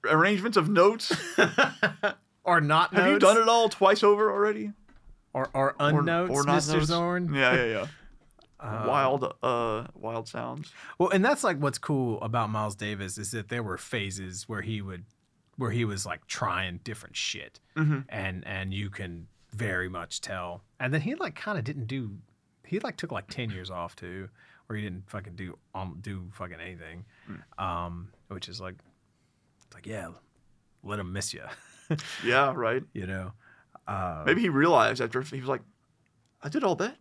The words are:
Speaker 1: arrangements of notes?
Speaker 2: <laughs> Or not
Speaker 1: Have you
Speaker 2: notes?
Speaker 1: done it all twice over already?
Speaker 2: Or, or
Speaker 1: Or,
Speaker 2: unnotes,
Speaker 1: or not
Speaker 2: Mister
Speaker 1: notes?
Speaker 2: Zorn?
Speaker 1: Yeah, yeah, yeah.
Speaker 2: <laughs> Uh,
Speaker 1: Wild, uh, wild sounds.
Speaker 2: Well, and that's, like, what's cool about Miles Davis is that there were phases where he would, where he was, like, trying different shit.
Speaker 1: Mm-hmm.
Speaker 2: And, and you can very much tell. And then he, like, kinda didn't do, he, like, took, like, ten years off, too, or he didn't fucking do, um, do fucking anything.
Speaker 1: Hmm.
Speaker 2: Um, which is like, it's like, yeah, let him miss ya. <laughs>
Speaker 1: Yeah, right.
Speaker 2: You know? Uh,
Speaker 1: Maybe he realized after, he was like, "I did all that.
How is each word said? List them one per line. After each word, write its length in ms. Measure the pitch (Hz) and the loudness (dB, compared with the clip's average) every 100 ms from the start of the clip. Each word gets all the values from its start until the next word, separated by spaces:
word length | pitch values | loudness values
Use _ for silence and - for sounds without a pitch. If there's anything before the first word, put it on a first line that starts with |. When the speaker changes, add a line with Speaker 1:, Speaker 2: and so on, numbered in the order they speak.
Speaker 1:
arrangements 520 | 113 156 185 202 220 208 | 4 4 6 4 2 2
of 120 | 156 | 4
notes? 440 | 156 190 226 - 330 - - | 8 6 6 -2 -2 -2 2
Speaker 2:
<laughs> 1040 | 202 - 277 - 208 - 202 - _ _ | 2 4 2 2 -2 0 -4 -4 _ _
Or 160 | - 170 | 2 4
not 320 | 147 156 175 | 6 4 4
Speaker 1:
Have 140 | 196 185 | 4 6
you 60 | |
Speaker 2:
notes? 100 | 202 | 8
Speaker 1:
done 120 | 190 226 | 8 8
it 80 | 226 | 8
all 200 | 233 226 | 6 4
twice 340 | - 196 208 | 6 6 8
over 280 | 208 208 214 | 6 6 4
already? 420 | 202 208 214 208 208 _ - - - _ | 2 0 0 -6 -10 _ -20 -20 -20 _
Speaker 2:
Or, 160 | 127 135 | -4 -2
or 160 | 135 135 | 2 0
Speaker 1:
Or, 40 | - | 4
Speaker 2:
unnotes, 520 | 147 151 160 165 180 | 4 4 4 2 2
Speaker 1:
or 140 | 139 | 0
not 120 | 143 147 | 4 4
Speaker 2:
Mister 180 | 147 | 4
Speaker 1:
notes? 120 | 156 151 | 2 2
Speaker 2:
Zorn? 460 | 170 175 180 175 | 2 2 0 0
Speaker 1:
Yeah, 200 | 139 127 | 4 4
yeah, 100 | 127 | 4
yeah. 220 | 117 107 123 | 2 -2 -4
Speaker 2:
<laughs> 680 | - - - _ _ _ _ | -10 -20 -20 _ _ _ _
Uh, 240 | 107 110 107 | -8 -4 0
Speaker 1:
Wild, 480 | 143 135 139 - - | 2 2 2 -2 -2
uh, 440 | 123 120 117 107 120 | 0 0 0 -2 -6
wild 340 | - 110 117 113 | -10 -8 -8 -8
sounds. 440 | 117 120 127 151 - - - | -8 -8 -10 -14 -18 -20 0
Speaker 2:
Well, 100 | 180 | 4
and 140 | 190 | 6
that's, 180 | 214 294 | 4 4
like, 160 | 202 151 | 2 2
what's 200 | 143 - | -2 -2
cool 420 | - 143 123 110 | -2 0 0 -2
about 280 | 110 117 107 | -2 -2 0
Miles 240 | 107 107 98 | -2 -4 -4
Davis 420 | 104 101 95 95 | -6 -6 -8 -8
is 120 | 104 | -6
that 180 | 117 101 | -8 -6
there 140 | 120 | -6
were 160 | 107 87 | -6 -8
phases 680 | - 117 98 92 92 90 - | -6 -6 -4 -8 -10 -12 -10
where 140 | 107 | -8
he 180 | - 110 | -6 -6
would, 220 | 98 90 90 _ _ _ _ - | -8 -12 -16 _ _ _ _ -6
where 140 | 123 | -4
he 140 | 113 | 0
was, 200 | 113 98 95 | -2 -2 -6
like, 200 | 80 _ | -8 _
trying 520 | - - 87 95 87 | -4 -2 -2 -4 -6
different 320 | - 110 - - | -10 -12 -12 -8
shit. 420 | - - - - _ - | -6 -6 -12 -20 _ 0
Speaker 1:
Mm-hmm. 240 | 156 143 135 | 2 0 -4
Speaker 2:
And, 380 | 104 95 92 - | -6 -6 -6 -8
and 280 | 95 95 | -6 -6
you 160 | 95 101 | -6 -8
can 360 | - 95 85 85 _ _ | -8 -10 -10 -16 _ _
very 360 | 104 107 92 92 | -8 -4 -4 -4
much 320 | 90 85 - | -8 -10 -10
tell. 420 | - 95 87 87 _ _ | -8 -8 -8 -10 _ _
And 140 | 127 | -2
then 60 | 147 | -2
he, 120 | 156 311 | -2 -6
like, 180 | 381 | -8
kinda 260 | - - 196 | -8 -6 -4
didn't 260 | 113 147 113 | -4 -6 -6
do, 300 | 135 113 101 - _ _ _ | -6 -6 -10 -20 _ _ _
he, 140 | - 190 | -6 -6
like, 180 | 240 - | -6 -8
took, 140 | 175 | -8
like, 140 | 113 - | -8 -8
ten 220 | - 117 | -8 -6
years 180 | 92 92 | -6 -8
off, 240 | 90 85 - | -8 -8 -10
too, 320 | 90 92 95 _ _ _ _ | -12 -10 -12 _ _ _ _
or 80 | 107 | -8
he 60 | |
didn't 260 | 104 92 95 | -6 -10 -10
fucking 260 | 104 87 87 | -12 -12 -12
do, 220 | 92 - _ | -12 -12 _
um, 240 | 95 95 80 | -10 -10 -10
do 280 | 104 98 90 | -10 -10 -12
fucking 280 | - 90 82 | -12 -12 -12
anything. 440 | 85 87 80 87 107 _ - | -14 -14 -16 -16 -18 _ -18
Speaker 1:
Hmm. 380 | 98 - - | -18 -16 -6
Speaker 2:
Um, 440 | 95 87 87 85 98 _ _ | -4 -4 -6 -8 -14 _ _
which 200 | 95 - | -14 -12
is 120 | 98 | -12
like, 160 | 92 95 _ _ _ _ _ _ _ _ _ | -12 -14 _ _ _ _ _ _ _ _ _
it's 80 | |
like, 120 | - 98 | -20 -12
yeah, 220 | 107 85 87 _ _ _ _ _ _ | -10 -10 -14 _ _ _ _ _ _
let 160 | - 104 | -10 -8
him 140 | 90 | -6
miss 200 | 92 - | -6 -8
ya. 140 | - - - - - _ | -10 -14 -16 -20 -20 _
<laughs> 80 | 151 - - | -6 -6 -6
Speaker 1:
Yeah, 280 | 113 127 139 131 | 2 4 2 2
right. 260 | 113 127 - | 0 -2 -4
Speaker 2:
You 120 | - 92 | -10 -8
know? 260 | 95 92 - _ - _ - - | -6 -8 -12 _ -20 _ -18 -8
Uh, 360 | 101 92 78 | -4 -4 -4
Speaker 1:
Maybe 160 | 80 180 | 0 2
he 80 | 220 | 4
realized 540 | 139 160 147 110 123 | 4 6 6 6 2
after, 180 | 117 127 | -2 -4
he 200 | 143 135 | -6 -8
was 80 | 127 | -6
like, 120 | 131 - _ _ _ _ _ _ _ | -6 -8 _ _ _ _ _ _ _
"I 60 | 147 | -6
did 160 | 285 | -2
all 100 | 220 165 | 0 0
that. 200 | 214 294 | -4 -6